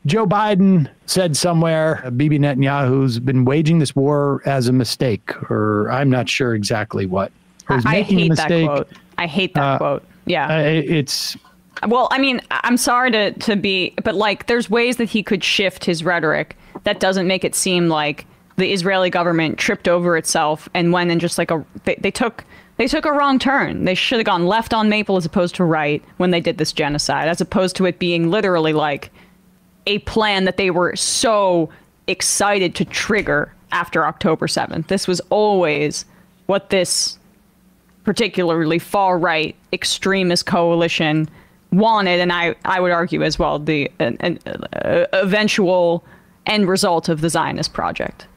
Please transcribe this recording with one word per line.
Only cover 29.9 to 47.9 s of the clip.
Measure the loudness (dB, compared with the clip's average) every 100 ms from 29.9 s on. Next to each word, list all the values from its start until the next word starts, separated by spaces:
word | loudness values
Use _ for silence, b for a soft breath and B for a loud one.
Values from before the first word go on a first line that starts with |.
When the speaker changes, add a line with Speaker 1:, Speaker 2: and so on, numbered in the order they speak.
| -4
Speaker 2:
plan | -2 0 0 2
that | 0 0
they | 0
were | 0 0 -2
so | -4 0 2 2 2 2 0 B B _ -8
excited | -4 -2 0 0 2 0
to | -2
trigger | -4 -4 -2 -2 0 -2 -2 -10 _
after | -6 -2 -2
October | -2 0 -2 0
seventh. | -2 -4 -4 -6 -4
This | -4 -2
was | -4 0
always | 2 2 2 2 0 -2 -4 -14 b b b -2
what | -2 0
this | 0 2 0 -2 -6 _ _ _ _ _ _ _ _
particularly | -4 -2 -2 0 0 2 2 0
far-right | 0 0 2 2 2 0 -2 -8 _
extremist | -6 -4 -2 0 2 2 0
coalition | 0 2 2 2 0 0 0 0 -2 B B B _
wanted, | 2 4 4 2 2
and | 2
I, | 0 -2 -2
I | -2 0
would | 2
argue | 0 0 0
as | -2 0
well, | -2 -2
the, | -2 -2 -2 _
an, | -4 -2
an, | -4 -4
uh, | -8 -10 -10 -6 0 0 0
eventual | 0 2 2 2 2 2 2 2 0 B B B B
end | -4 0 2
result | 2 2 0 0
of | -2
the | 0
Zionist | 0 -2 -4 -6
project. | -4 -6